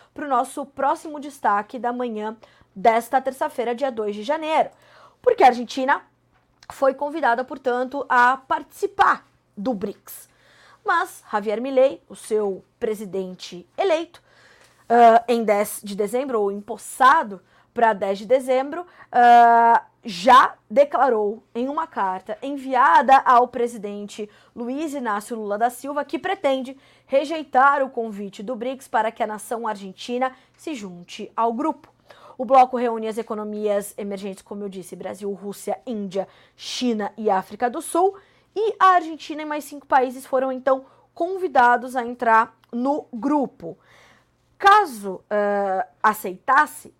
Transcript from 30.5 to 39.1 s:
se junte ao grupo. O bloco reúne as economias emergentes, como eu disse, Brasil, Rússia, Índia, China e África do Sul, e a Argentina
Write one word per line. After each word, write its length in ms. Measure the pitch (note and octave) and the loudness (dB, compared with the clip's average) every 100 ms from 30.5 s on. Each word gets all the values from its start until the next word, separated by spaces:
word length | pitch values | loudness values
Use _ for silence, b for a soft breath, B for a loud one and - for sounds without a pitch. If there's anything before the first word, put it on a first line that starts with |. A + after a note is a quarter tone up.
| _ | _
se 160 | - | -12
junte 560 | C#4 G3+ F3 F3 - G#3 - | -10 -12 -16 -18 -16 -12 -2
ao 160 | A#3 | -2
grupo. 400 | A#3 D#4 - _ _ B B B B | 0 -4 -4 _ _ B B B B
O 80 | A#3+ | 2
bloco 320 | C4+ B3+ B3+ | 6 6 2
reúne 280 | A#3+ A3+ A3 | -2 -2 -6
as 120 | A3 | -6
economias 720 | A3 G#3+ G#3+ G#3+ G#3+ G3+ G3 - | -6 -8 -8 -4 -2 -2 -2 -10
emergentes, 440 | G3+ G3 G3+ F#3+ | -8 -8 -10 -12
como 220 | - G#3 | -14 -12
eu 60 | G3+ | -12
disse, 260 | F#3+ E3+ F3+ | -12 -14 -14
Brasil, 340 | F#3 F#3+ G3+ | -12 -10 -10
Rússia, 480 | F#3+ G3+ F#3+ - G3 - | -8 -10 -12 -8 -8 -6
Índia, 400 | A3 G3+ F#3+ F#3 b b _ | -8 -6 -6 -8 b b _
China 560 | - - B3 G#3+ G3+ | -12 -4 -2 -2 -4
e 140 | - G#3+ | -4 0
África 400 | F#3+ F#3 G#3 A#3+ | 0 -2 -4 -4
do 140 | D4 | -4
Sul, 340 | - E4+ F#4+ G4 B B B F#4 | -4 0 0 0 B B B -4
e 180 | A4 - | -4 2
a 140 | F#4+ | 4
Argentina 480 | F4+ D#4+ | 4 2